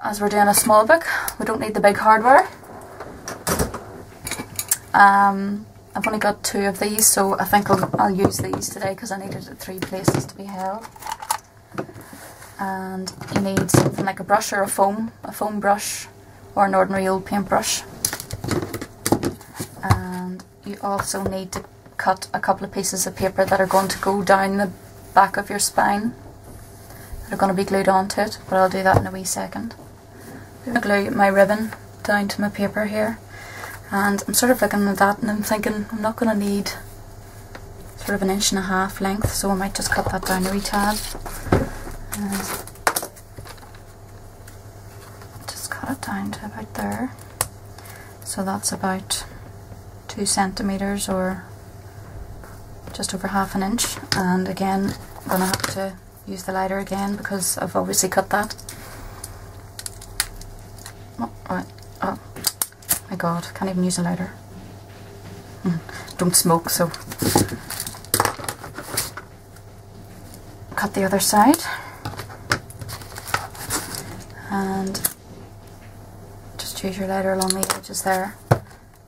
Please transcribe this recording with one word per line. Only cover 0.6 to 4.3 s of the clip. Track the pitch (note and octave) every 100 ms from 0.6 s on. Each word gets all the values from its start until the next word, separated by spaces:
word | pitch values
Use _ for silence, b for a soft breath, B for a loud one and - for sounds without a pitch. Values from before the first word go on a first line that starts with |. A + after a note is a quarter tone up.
| A3+ G#3+ A3
book, | A3+ - B B -
we | A3
don't | A3
need | G#3+ G#3
the |
big | G3+ G3+
hardware. | A3 G#3+ A#3 D4 F#4+ - - - - - - - - - - - - - - - - - -